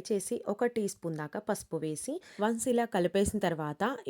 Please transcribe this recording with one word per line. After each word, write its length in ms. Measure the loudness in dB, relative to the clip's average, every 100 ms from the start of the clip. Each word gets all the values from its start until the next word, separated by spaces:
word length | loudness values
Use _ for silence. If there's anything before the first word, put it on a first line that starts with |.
| 0
చేసి, 300 | -2 0 -4 -2
ఒక 160 | 0 0 0
టీ 80 | -2
స్పూన్ 240 | -2 -6 -4
దాకా 200 | -4 -4 -2
పసుపు 300 | -4 -4 -4
వేసి, 300 | -4 -4 -6 -8 -8 -2
వన్స్ 220 | 0 0 2
ఇలా 140 | 2 2 2
కలిపేసిన 440 | 4 4 2 2 0
తర్వాత 360 | 0 -2 0 -2 -2